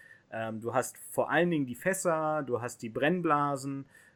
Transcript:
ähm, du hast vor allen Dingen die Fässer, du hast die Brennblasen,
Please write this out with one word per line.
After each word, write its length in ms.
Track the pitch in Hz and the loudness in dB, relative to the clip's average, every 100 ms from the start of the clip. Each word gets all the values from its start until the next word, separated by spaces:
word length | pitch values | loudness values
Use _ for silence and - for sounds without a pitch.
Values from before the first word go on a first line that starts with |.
| - - _ | -20 -20 _
ähm, 280 | 110 113 110 | -8 -6 -6
du 140 | 117 | -2
hast 220 | 123 120 - - | -2 -2 -6 -8
vor 200 | - - | -2 2
allen 200 | 147 175 | 4 4
Dingen 160 | 160 131 | 2 0
die 80 | |
Fässer, 680 | 120 185 190 180 160 156 156 131 | -2 -2 0 0 2 2 0 0
du 140 | 120 | -2
hast 220 | 120 - | -2 -8
die 60 | 117 | -8
Brennblasen, 960 | 117 143 180 165 147 143 139 135 139 135 - - | 0 2 2 2 2 2 0 -4 -8 -10 -18 -20